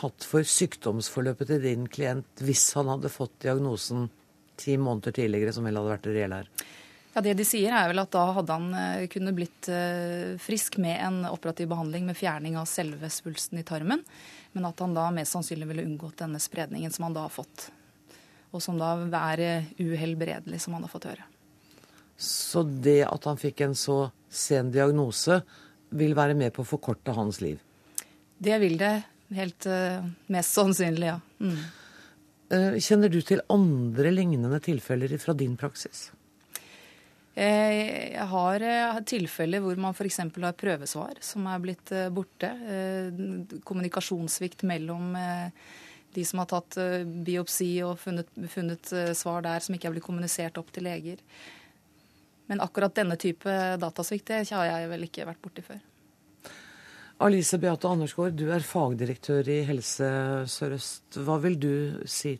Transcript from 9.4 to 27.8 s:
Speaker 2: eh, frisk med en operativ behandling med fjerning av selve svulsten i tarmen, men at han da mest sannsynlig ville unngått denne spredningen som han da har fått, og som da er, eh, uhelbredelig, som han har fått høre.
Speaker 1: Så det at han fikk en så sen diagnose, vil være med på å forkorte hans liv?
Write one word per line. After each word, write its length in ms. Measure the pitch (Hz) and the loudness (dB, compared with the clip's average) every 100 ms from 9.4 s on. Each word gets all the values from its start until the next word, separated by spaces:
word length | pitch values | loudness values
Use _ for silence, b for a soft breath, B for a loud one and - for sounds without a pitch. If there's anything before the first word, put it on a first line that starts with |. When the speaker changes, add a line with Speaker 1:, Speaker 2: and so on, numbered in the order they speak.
| 170 - - | -4 -6 -4
Speaker 2:
eh, 640 | 175 175 175 175 175 180 180 | -2 -2 -2 -2 -4 -4 -6
frisk 400 | - 220 - - | -4 -2 -2 0
med 220 | 175 180 | 0 0
en 140 | 185 185 175 | 0 -2 -2
operativ 460 | 170 165 165 165 | -4 -4 -4 -2
behandling 340 | 170 156 170 180 | -2 -2 -2 -4
med 100 | 170 | -2
fjerning 400 | 185 151 156 160 | -2 -2 -2 -4
av 60 | 160 | -2
selve 400 | - 156 147 156 | -4 -4 -6 -8
svulsten 480 | - 170 151 - 170 | -8 -8 -8 -6 -6
i 60 | 165 | -6
tarmen, 380 | 160 160 302 B B B B B | -4 0 -2 B B B B B
men 120 | 190 175 | -6 -4
at 100 | 165 | -4
han 140 | 185 | -2
da 160 | 165 165 | 0 0
mest 240 | 175 151 | 0 -2
sannsynlig 320 | 180 165 160 156 | -4 -4 -6 -6
ville 160 | 160 | -4
unngått 380 | 165 151 160 - | -4 -6 -8 -8
denne 160 | 160 151 | -6 -4
spredningen 560 | - - 151 147 160 | -6 -6 -6 -4 -6
som 140 | 165 170 | -4 -4
han 80 | 156 | -4
da 60 | 156 | -6
har 80 | |
fått, 380 | - 147 - - b b _ B B B B B | -8 -12 -14 -18 b b _ B B B B B
og 80 | 175 | -8
som 160 | 175 170 | -4 0
da 160 | 165 170 175 165 160 | 0 0 0 0 0
er, 60 | 160 | 0
eh, 220 | 170 165 156 - | 2 0 -2 -4
uhelbredelig, 800 | 170 165 160 160 160 156 170 165 | -2 0 -2 -2 -4 -4 -8 -8
som 120 | 175 | -6
han 100 | 170 | -8
har 100 | 170 | -8
fått 160 | 175 - | -12 -12
høre. 160 | - - _ _ _ b b b b b - | -14 -16 _ _ _ b b b b b -8
Speaker 1:
Så 440 | - - - 170 | -4 -4 0 2
det 380 | 156 135 131 147 143 | 2 2 6 8 6
at 120 | - 156 | 2 -2
han 120 | 143 | -2
fikk 240 | 143 - | -2 0
en 120 | 143 | 0
så 380 | 135 - 139 135 - _ | 0 2 2 0 -4 _
sen 420 | - - 139 127 | -4 2 2 4
diagnose, 680 | 131 139 147 131 - - 180 B B B B _ | 4 6 6 2 2 4 4 B B B B _
vil 240 | 147 151 | 2 4
være 220 | 147 147 147 | 6 6 4
med 180 | 123 | 2
på 80 | - | 0
å 60 | 123 | -4
forkorte 460 | 143 - 110 - 113 | -4 -2 -2 -2 0
hans 260 | 104 95 | 0 -2
liv? 180 | 87 73 - B | -4 -4 -10 B